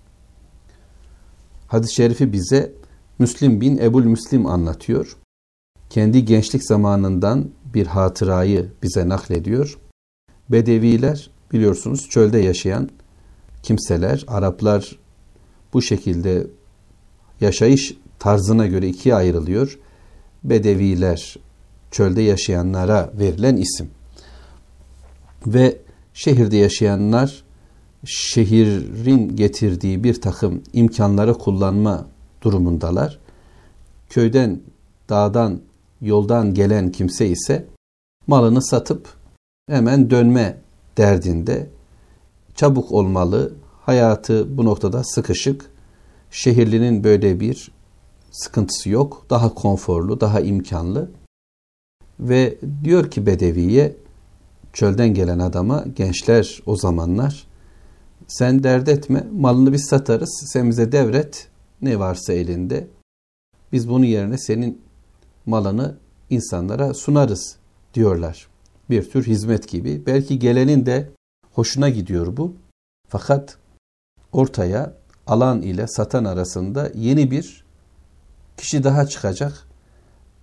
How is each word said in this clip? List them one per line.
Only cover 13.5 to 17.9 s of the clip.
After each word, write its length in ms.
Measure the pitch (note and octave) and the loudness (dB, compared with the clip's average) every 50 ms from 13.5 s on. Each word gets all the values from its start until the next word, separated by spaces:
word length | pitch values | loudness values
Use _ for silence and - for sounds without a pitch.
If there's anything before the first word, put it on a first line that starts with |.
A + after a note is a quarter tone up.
| - - - | -20 -10 -4
kimseler, 600 | - A2+ G#2+ - - G2 F2 F2 G2 C3+ C#3 - - | -2 -2 -2 0 -2 -2 0 0 0 -2 -2 -4 -6
Araplar 680 | A#2 G2+ F#2+ F#2+ F2+ - G#2 G#2+ G#2 G#2 G2 - - - _ _ _ _ _ - - _ _ _ _ _ _ _ - | -4 -2 -2 -2 -2 0 0 0 0 0 -2 -6 -12 -20 _ _ _ _ _ -20 -20 _ _ _ _ _ _ _ -2
bu 100 | C3 B2 | -2 0
şekilde 640 | - G#2+ F#2+ - G2+ F2+ E2+ E2+ F#2+ F2+ F2+ - - - - _ _ _ _ _ _ _ _ _ _ _ _ _ _ _ - | 0 -2 -2 -2 -2 -4 -2 -2 -2 -2 -2 -2 -6 -10 -18 _ _ _ _ _ _ _ _ _ _ _ _ _ _ _ -2
yaşayış 560 | - G#2 F#2 - A2+ A#2 C#3 C#3 - - | 0 0 2 2 4 4 4 4 2 -2